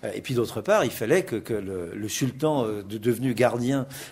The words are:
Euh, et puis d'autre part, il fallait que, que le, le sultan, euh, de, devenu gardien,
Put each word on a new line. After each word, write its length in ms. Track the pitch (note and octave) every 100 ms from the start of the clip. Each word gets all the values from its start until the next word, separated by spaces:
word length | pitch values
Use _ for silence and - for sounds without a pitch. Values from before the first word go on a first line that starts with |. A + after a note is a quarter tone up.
Euh, 80 | G#2+
et 80 | F#2+
puis 120 | -
d'autre 260 | B2 A2+ -
part, 240 | G#2 G#3
il 80 | C#3
fallait 320 | - A2+ E3+
que, 140 | F#3 A2+
que 160 | -
le, 400 | A2 F#2+ F#2+ F2 G2+
le 140 | G#2
sultan, 560 | - C3+ C3 D#3 D3 A2+
euh, 180 | G#2
de, 140 | G2 G#2+
devenu 360 | G#2+ A2+ C3
gardien, 520 | A2 A#2+ A#2 A#2+ C#3 B2 - -